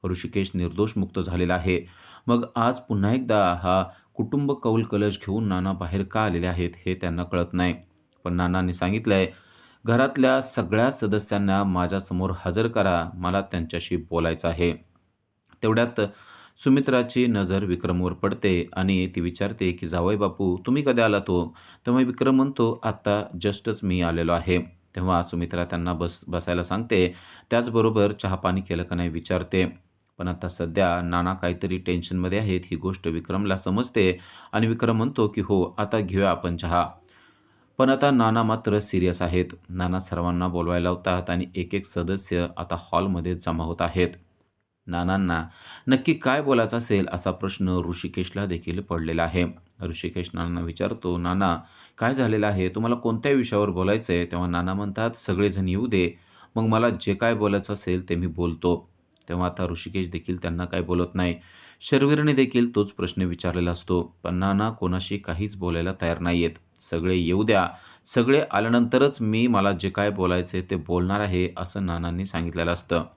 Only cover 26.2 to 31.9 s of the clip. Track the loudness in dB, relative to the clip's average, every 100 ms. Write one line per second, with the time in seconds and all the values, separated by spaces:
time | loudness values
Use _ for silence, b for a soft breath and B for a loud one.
26.2 | -8 -6 -2 -2 -2 -4 0 2 2 B
27.2 | B B B 0 0 2 2 4 2 2
28.2 | -4 -2 0 -2 -2 -4 -2 -2 -2 -4
29.2 | -2 -2 0 0 0 -2 _ _ _ _
30.2 | -6 -4 -8 -6 -4 2 2 2 0 0
31.2 | 0 0 -2 -2 -4 -4 -2